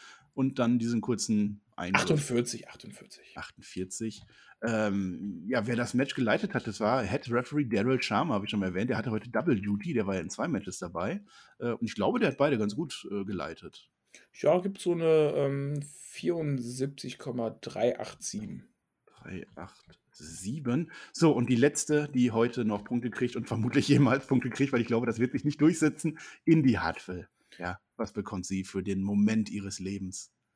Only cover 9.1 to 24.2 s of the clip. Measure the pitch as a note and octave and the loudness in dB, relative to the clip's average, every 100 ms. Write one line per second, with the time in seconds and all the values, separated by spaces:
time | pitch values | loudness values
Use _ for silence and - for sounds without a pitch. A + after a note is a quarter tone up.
9.1 | G#2+ - A2 E3 A2+ G2+ G2+ E3 B2 G2 | -4 -2 -2 2 0 0 -2 -2 -2 0
10.1 | F#2+ D#2+ - D3 B2 F#2 - F2 E2+ G2 | -2 -4 -4 -2 -2 -4 -8 -8 -4 -4
11.1 | G3 - - - - A#2+ A2+ A2+ G#2 F#2+ | -4 -10 -20 -20 -8 -4 -2 -4 0 0
12.1 | A#3+ D3 C3+ C#3+ B2+ G#2 G#2+ E3+ - G2+ | 2 2 2 2 2 0 -2 -6 -8 -8
13.1 | G2+ G2 F#2 D2 D#2+ E2 - - _ _ | -6 -4 -4 -6 -8 -16 -18 -20 _ _
14.1 | - _ - C#3+ F3 F#3+ G3 F3+ F3 E3 | -20 _ -2 2 2 2 -4 -2 0 4
15.1 | D#3+ D3+ D3+ C#3 C#3 C#3 D3 C#3+ - - | 6 4 2 0 0 -2 -4 -8 -14 -18
16.1 | - E3+ E3+ D3+ C3+ A#2 B2+ C#3 C#3+ B2+ | -6 -2 -2 0 -2 -4 -4 -4 -6 -12
17.1 | - - B2 A2+ A2+ A2+ G2+ A2+ - G#2+ | -10 -8 -4 -4 -6 -8 0 0 0 -6
18.1 | - - G#2 G#2+ - - _ _ _ _ | -10 -10 -8 -8 -12 -16 _ _ _ _
19.1 | _ - F2+ - - F2 - _ - _ | _ -14 -12 -12 -14 -16 -18 _ -20 _
20.1 | - - - F#2+ D3+ B2+ B2+ E3+ - - | -20 -16 -10 -8 -6 -2 -2 -2 -10 -16
21.1 | - E3 C3 A#2+ B2 C#3+ - - D3+ D3 | 4 6 6 4 6 4 4 0 0 2
22.1 | C3 B2 A2+ A#2 B2 A2 G#2 - B2 A#2 | 2 4 4 2 2 -2 -2 -2 -4 -2
23.1 | - B2 A#2+ - A2 A#2+ C3+ - C3+ C3+ | -2 -2 -2 -4 -2 0 2 6 6 6
24.1 | C3+ | 4